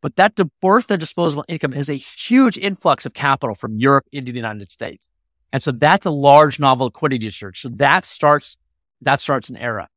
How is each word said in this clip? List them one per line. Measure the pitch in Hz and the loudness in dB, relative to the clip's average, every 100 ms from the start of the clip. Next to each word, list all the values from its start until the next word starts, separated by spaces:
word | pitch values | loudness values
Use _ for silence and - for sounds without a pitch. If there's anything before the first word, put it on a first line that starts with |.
But | 151 - | -8 0
that | 202 - | 0 2
di-, | 175 _ | -4 _
birth | 190 214 - | 2 2 2
of | 196 | -6
disposable | 160 - 170 143 - | -4 -4 -4 -4 -8
income | 165 147 | -8 -6
is | 131 143 | -6 -6
a | 143 | -8
huge | - - - 247 262 - | -10 -16 0 2 2 0
influx | 196 190 170 135 - | -8 -2 -2 -2 -4
of | |
capital | - 139 139 123 101 | -4 -2 -2 -4 -8
from | 110 107 | -10 0
Europe | 131 139 - | 4 2 2
into | 143 127 | -14 -10
the | 123 | -8
United | 113 104 98 | -10 -10 -16
States. | - 113 - _ _ _ _ _ | -14 -14 -14 _ _ _ _ _
And | 131 | -6
so | 147 | -4
that's | 123 147 190 185 | 0 2 4 0
a | |
large | 147 139 143 151 131 | 2 6 8 6 2
novel | 143 131 127 | 0 2 -2
liquidity | - 151 131 110 | -2 -4 -2 -6
surge. | - 101 90 | -12 -16 -14
So | 135 113 | -14 -2
that | 139 175 | 2 2
starts, | - - 151 147 - - _ _ _ _ | -2 0 2 2 -2 -16 _ _ _ _
that | 135 139 | -2 -2
starts | - 135 - | -2 -4 -6
an | 127 | -12
era. | 120 110 76 | -10 -10 -12